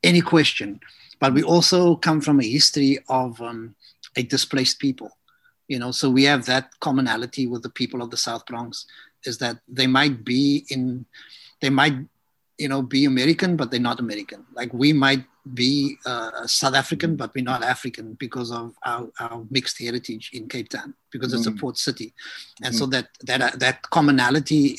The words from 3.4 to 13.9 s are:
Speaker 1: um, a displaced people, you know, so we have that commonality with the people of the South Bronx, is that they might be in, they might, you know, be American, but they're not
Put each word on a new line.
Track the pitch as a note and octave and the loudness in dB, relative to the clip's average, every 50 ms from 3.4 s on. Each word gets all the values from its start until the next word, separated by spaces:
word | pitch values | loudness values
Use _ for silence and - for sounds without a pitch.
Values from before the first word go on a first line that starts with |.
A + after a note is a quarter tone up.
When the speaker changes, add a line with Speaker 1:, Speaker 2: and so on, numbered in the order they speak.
Speaker 1:
um, | A#2+ A#2 A#2 A2+ A2+ A2+ A2+ _ _ - _ _ - - _ | -10 -10 -10 -10 -12 -14 -16 _ _ -20 _ _ -20 -10 _
a | - B2 | -6 -4
displaced | - - C3+ - - - C#3 C3 C3 - - | -2 -2 -2 -2 0 0 0 0 0 -2 0
people, | - C#3+ B2+ - A2+ G#2 _ _ _ _ _ _ _ _ _ _ _ | -2 -4 -4 -4 -8 -18 _ _ _ _ _ _ _ _ _ _ _
you | _ C#3+ B2+ | _ -6 -6
know, | A#2+ B2 | -4 -6
so | B2 - - C#3 | -4 0 0 2
we | B2+ C3 C3+ | 4 6 6
have | C#3+ D3 C3+ A#2 | 4 4 2 0
that | - B2+ C3 C3+ - _ _ | 0 -2 -2 -2 -4 _ _
commonality | - D3+ C3+ C3+ C3 A#2+ A2 A2 A#2+ A#2+ - - C3+ A#2+ | -4 0 2 2 2 0 -2 -4 -6 -8 -4 -4 -4 -4
with | B2 A#2+ A2+ | -4 -6 -8
the | A#2+ | -10
people | _ - B2+ A#2 - B2+ | _ -6 -6 -4 -4 -8
of | A#2+ A#2 | -8 -6
the | A#2 | -6
South | A#2 - - A#2 A2+ - | -4 -4 -4 -4 -8 -10
Bronx, | - B2 A#2 A#2+ A#2 A2 - - _ - - - _ _ _ _ | -10 -10 -10 -10 -10 -12 -14 -16 _ -20 -20 -20 _ _ _ _
is | C3+ A#2 - | -10 -8 -4
that | C3 A#2+ A#2 A#2+ _ _ | -4 -6 -6 -8 _ _
they | C3 B2 C3 C3 | 0 2 2 4
might | C3 C3 C#3+ D3 C#3 A#2 A2 | 6 6 4 4 2 -2 -4
be | A#2+ B2 B2+ C#3+ C#3+ C#3+ C#3+ - - | -2 0 2 4 4 2 0 -2 -4
in, | C3+ C3 B2+ B2+ B2 B2+ B2 _ _ - - - - - - - _ _ | -4 -2 -2 -2 -4 -6 -10 _ _ -20 -20 -20 -20 -20 -20 -20 _ _
they | - C#3 | 0 0
might, | C3+ C3 C#3 D#3 C#3+ C3 C#3+ - _ _ _ _ _ _ _ _ _ _ | 4 4 4 4 2 -2 -6 -12 _ _ _ _ _ _ _ _ _ _
you | D3 C#3+ | -6 -4
know, | C3+ C#3 C3 | -2 -2 -4
be | B2+ - C3+ C#3+ | 0 2 4 4
American, | C#3+ C3 B2+ B2+ D3+ E3 E3 F#3+ F#3 F3 | 4 4 4 2 2 2 2 2 0 0
but | D#3 C3+ A#2 C3 | 0 -2 -2 -2
they're | A#2+ | -2
not | B2 A#2+ | 0 0